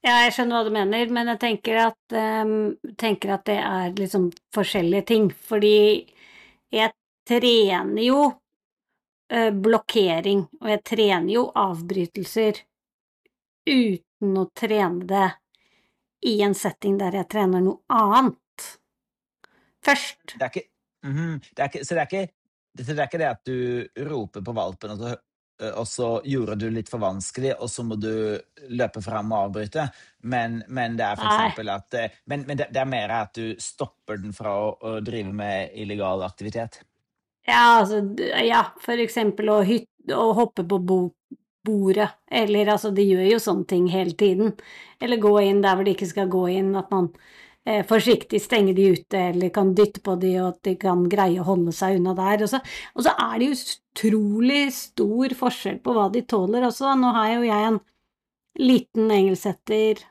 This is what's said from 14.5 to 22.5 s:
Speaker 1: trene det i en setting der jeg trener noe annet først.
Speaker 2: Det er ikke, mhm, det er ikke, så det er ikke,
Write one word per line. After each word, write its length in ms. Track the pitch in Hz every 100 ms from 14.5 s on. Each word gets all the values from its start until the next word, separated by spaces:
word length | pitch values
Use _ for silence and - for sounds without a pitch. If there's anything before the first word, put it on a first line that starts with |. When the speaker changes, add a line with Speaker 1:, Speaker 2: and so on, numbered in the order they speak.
Speaker 1:
trene 520 | - 220 214 185 175 180
det 220 | 196 185 - _ _ _ _ _ _ _ _
i 180 | 240 214
en 120 | 202
setting 440 | 196 185 - 208 196
der 140 | 190
jeg 160 | 196 175
trener 340 | 214 190 180
noe 160 | 185 - _
annet 800 | 247 208 226 262 - _ - - - _ _ _ _ _ _ _ _ _ _
først. 520 | - 285 - - - -
Speaker 2:
Det 60 |
er 80 | 127
ikke, 180 | 180 - _ _ _ 143
mhm, 340 | 139 165 151 - -
det 80 |
er 40 | 139
ikke, 140 | 160
så 100 | 139
det 80 | 170
er 80 | 147
ikke, 220 | 196 185 _ _